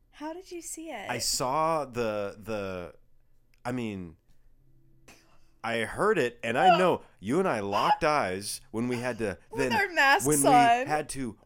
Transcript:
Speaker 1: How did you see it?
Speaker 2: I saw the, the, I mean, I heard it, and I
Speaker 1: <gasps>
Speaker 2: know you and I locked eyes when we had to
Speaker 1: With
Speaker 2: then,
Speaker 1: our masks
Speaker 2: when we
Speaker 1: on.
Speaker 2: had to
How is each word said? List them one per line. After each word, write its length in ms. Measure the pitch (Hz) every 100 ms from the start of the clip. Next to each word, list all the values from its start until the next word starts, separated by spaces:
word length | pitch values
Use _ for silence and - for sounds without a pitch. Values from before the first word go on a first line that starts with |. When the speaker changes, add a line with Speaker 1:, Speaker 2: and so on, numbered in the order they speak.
| _
Speaker 1:
How 220 | - 302
did 180 | 339 381
you 100 | 349
see 280 | 330 - 320
it? 200 | 240 -
Speaker 2:
I 80 | 123
saw 680 | - - 127 147 160 160 135
the, 500 | 120 113 107 101 104
the, 500 | 104 107 95 92 85 - - - _ _ _ _
I 80 | 123
mean, 440 | 127 113 98 87 78 _ - - - _ - - _ - - _ - - _
I 160 | 117 117
heard 380 | 107 104 190 202
it, 180 | 123 -
and 140 | 117 117
I 200 | 185 175
Speaker 1:
<gasps> 0 |
Speaker 2:
know 240 | 185 127 - -
you 180 | 95 151
and 80 | 190
I 140 | 120
locked 420 | 101 101 127 -
eyes 560 | 156 147 104 92 104 - -
when 180 | 110 123
we 80 | 123
had 200 | 123 113
to 180 | 107 90 -
Speaker 1:
With 120 | -
Speaker 2:
then, 120 | 135
Speaker 1:
our 160 | - 392
masks 340 | 330 277 285 -
Speaker 2:
when 140 | -
we 60 | -
Speaker 1:
on. 360 | - 233 240 254
Speaker 2:
had 200 | 151 147
to 280 | 139 123 -